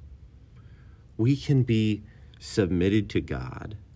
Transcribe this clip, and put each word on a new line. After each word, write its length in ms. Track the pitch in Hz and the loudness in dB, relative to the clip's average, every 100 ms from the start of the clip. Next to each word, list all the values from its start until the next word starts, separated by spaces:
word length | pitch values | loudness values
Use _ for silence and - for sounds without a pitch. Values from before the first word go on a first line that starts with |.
| - - - - - - - - - - - - | -20 -20 -20 -20 -20 -20 -20 -20 -20 -20 -10 0
We 200 | 117 139 | 0 2
can 260 | - 135 | 2 2
be 400 | 123 110 107 101 - - - - | 4 2 2 -2 -6 -20 -20 -20
submitted 720 | - - 92 87 95 107 101 | -6 0 2 2 2 2 0
to 140 | - | -4
God 560 | 76 71 64 - - 107 - | -4 -8 -10 -12 -14 -16 -20